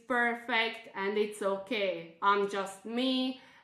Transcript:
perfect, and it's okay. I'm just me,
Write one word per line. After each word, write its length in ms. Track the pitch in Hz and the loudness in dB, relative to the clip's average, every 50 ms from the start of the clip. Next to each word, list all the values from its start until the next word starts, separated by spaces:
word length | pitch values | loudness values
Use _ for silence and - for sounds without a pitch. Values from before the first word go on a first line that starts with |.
| - | -4
perfect, 840 | - 254 240 240 240 233 233 - - 240 226 226 226 233 - - - - | 0 2 2 2 2 0 -2 -4 0 2 2 2 0 -2 -6 -14 -12 -8
and 220 | 196 196 196 214 | -4 -2 0 2
it's 240 | 214 214 214 - - | 2 0 0 -2 -2
okay. 760 | 208 196 196 196 - - 254 214 196 185 170 170 165 165 - - | 0 0 0 -2 -2 -4 -2 0 0 0 -2 -4 -8 -12 -10 0
I'm 300 | 196 202 202 202 196 196 | 4 4 4 4 2 0
just 340 | 208 196 190 190 - - - | 0 -4 -4 -6 -8 -12 -10
me, 560 | 220 233 240 262 262 262 254 254 262 254 - - - - - | -4 -2 0 0 2 2 0 0 -2 -4 -8 -14 -20 -20 -20